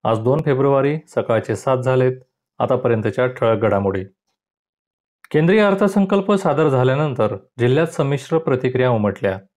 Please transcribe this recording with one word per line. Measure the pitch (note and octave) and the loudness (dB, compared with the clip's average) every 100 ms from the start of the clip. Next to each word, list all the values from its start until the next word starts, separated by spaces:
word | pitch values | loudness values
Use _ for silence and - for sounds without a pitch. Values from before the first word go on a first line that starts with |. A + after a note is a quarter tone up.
आज | G#2+ A2 | 0 0
दोन | A2+ D3 D3+ | 0 0 0
फेब्रुवारी, | C3 C#3 C#3 C#3 D#3 - | 0 2 2 0 -4 -6
सकाळचे | - - A2+ - G#2 | -6 0 -2 -2 -4
सात | - B2+ | -2 0
झालेत. | B2 C3 B2+ B2+ _ _ _ _ | 0 2 0 -2 _ _ _ _
आतापर्यंतच्या | A#2 B2 A#2+ A2+ G#2+ A2+ B2+ | -2 0 0 0 -2 -2 -4
ठळक | B2+ A#2 A2 | 0 0 2
घडामोडी. | G#2+ G2 G2 F#2+ F#2+ _ _ _ _ _ _ _ _ _ _ _ - | 0 0 0 -4 -10 _ _ _ _ _ _ _ _ _ _ _ -2
केंद्रीय | D3+ E3 G#3+ | 2 4 4
अर्थसंकल्प | G3+ G3 G3+ G3+ F#3+ G3+ G3 | 2 2 2 2 2 0 0
सादर | G3+ F3 C#3+ D#3 | 0 0 2 2
झाल्यानंतर | C3 B2+ C3+ D3+ B2 G#2+ G2+ _ - | 2 2 0 -2 -2 -2 -2 _ -2
जिल्ह्यात | A#2+ C#3 E3 | 0 2 0
संमिश्र | - C#3 C#3 - E3 | -2 -2 -2 -2 -2
प्रतिक्रिया | D#3+ B2+ B2+ B2+ B2+ | 0 -2 0 0 0
उमटल्या. | A#2 G#2 F#2+ G2+ F#2+ _ | 2 -2 -2 -4 -6 _